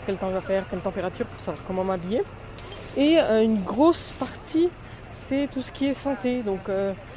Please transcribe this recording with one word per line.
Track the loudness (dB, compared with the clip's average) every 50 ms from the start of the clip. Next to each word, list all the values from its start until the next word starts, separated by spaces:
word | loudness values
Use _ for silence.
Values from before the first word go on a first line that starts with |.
| -4
quel | -4 -2
temps | -2 -2 -2
va | -2 -2
faire, | 0 0 0 0 0 -2
quelle | -4 -4
température | -4 -2 -2 -2 -2 -4 -4 -4 -6
pour | -6 -6 -8 -8
savoir | -6 -6 -6 -6
comment | -4 -2 0 0
m'habiller. | 0 0 -2 -2 0 0 0 0 -2 -6 -12 -14 -14 -14 -14 -10 -8 -8 -8 -8 -4 0
Et, | 4 6 6 8 6
euh, | 6 6 6 6 6
une | 6 4 2 0
grosse | 0 2 6 6 6 6 4 0 -6 -6
partie, | -6 -6 -6 -6 -10 -8 -2 2 4 4 4 2 -2 -12 -14 -14 -14 -14 -14 -14 -14 -6 -2
c'est | 0 0 0 0 -2
tout | -6
ce | -8 -8 -4
qui | -2 0 0
est | 0
santé. | 0 -2 -2 -2 0 0 0 0 0 0
Donc, | -2 -2 -2 -2 -2
euh, | 0 0 0 0 -2 -4 -8 -14 -14